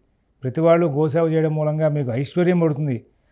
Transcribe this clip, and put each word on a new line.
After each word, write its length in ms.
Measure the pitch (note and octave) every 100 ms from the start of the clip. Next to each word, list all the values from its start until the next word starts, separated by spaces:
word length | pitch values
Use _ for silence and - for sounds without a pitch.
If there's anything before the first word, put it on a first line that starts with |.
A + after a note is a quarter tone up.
| _ _ _ _
ప్రతి 180 | C3 D#3+
వాళ్ళు 260 | E3 E3+ E3+
గోసేవ 400 | C#3 D#3 D#3+ E3
చేయడం 280 | D#3+ D#3 D#3
మూలంగా 320 | D3+ D#3 D#3
మీకు 240 | D3 B2
ఐశ్వర్యం 480 | A#2 C#3 F3 F3+ F3
పడుతుంది. 460 | E3 C#3+ D3+ A#2 - _ _